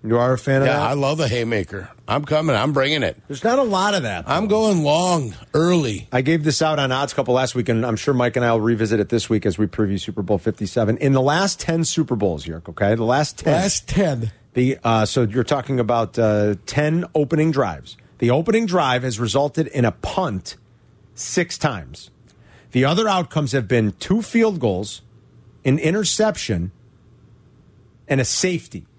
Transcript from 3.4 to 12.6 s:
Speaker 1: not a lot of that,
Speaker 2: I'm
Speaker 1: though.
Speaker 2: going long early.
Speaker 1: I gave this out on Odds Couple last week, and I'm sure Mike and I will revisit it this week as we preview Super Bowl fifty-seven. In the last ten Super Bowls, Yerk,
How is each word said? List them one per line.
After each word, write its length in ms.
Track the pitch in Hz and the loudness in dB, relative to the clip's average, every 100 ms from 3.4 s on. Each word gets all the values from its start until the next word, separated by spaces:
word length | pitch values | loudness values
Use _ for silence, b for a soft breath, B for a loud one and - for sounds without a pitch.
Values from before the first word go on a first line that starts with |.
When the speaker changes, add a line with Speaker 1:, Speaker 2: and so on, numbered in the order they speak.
Speaker 1:
not 140 | 220 254 | 0 2
a 40 | |
lot 300 | 254 190 202 | 2 2 2
of 120 | 202 | 0
that, 200 | 120 92 80 | -2 -6 -2
Speaker 2:
I'm 180 | 151 214 | -2 2
Speaker 1:
though. 120 | 214 220 | 2 2
Speaker 2:
going 100 | 185 | 2
long 520 | 147 151 180 170 127 95 - | 2 2 2 0 -2 -10 -4
early. 560 | 143 165 180 135 107 - | 0 4 4 2 -4 -2
Speaker 1:
I 120 | 127 | -2
gave 200 | 127 165 | 2 2
this 180 | 151 - | 2 0
out 160 | 156 151 | 0 2
on 120 | 135 | 0
Odds 220 | 131 139 | 0 -2
Couple 220 | - 123 | -2 0
last 200 | 127 131 | 2 2
week, 140 | 123 117 | -2 0
and 160 | 113 | 0
I'm 120 | 117 110 | 0 -2
sure 180 | - | 0
Mike 200 | 127 123 123 | 2 2 2
and 80 | 120 | 2
I 60 | |
will 100 | 113 | 2
revisit 360 | 107 113 110 107 | 2 2 2 0
it 120 | 98 | 2
this 180 | 117 - | 0 2
week 160 | 110 | 0
as 140 | 104 90 | 0 0
we 80 | 104 | -2
preview 340 | - 104 98 | 0 0 0
Super 220 | - 101 | -6 -8
Bowl 160 | 92 104 | -2 0
fifty-seven. 580 | - - 98 - 107 117 | 0 -4 -4 0 0 0
In 160 | 139 | 2
the 80 | 135 | 2
last 400 | 131 156 196 - | 2 2 0 -2
ten 240 | - 165 | -2 -2
Super 320 | 160 - 151 117 | 0 -2 -2 0
Bowls, 300 | 98 78 78 | -2 -2 -8
Yerk, 240 | 80 | -12